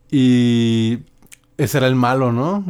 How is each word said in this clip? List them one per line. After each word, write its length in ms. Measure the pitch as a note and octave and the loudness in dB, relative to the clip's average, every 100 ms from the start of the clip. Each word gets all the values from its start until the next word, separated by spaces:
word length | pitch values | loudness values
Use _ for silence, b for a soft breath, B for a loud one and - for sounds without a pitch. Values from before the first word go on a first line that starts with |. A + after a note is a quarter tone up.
| - | -4
Y 880 | C#3+ B2+ B2 A#2+ A#2 A#2 A2+ A2+ A#2 - _ - - _ - | 0 2 2 2 2 0 0 -2 -4 -10 _ -20 -20 _ -6
ese 220 | C3 D3 | -2 0
era 80 | C3 | 0
el 80 | |
malo, 380 | C3 B2+ C3 B2+ | 2 0 0 0
¿no? 320 | A#2 D#3 G3+ | -2 -2 -4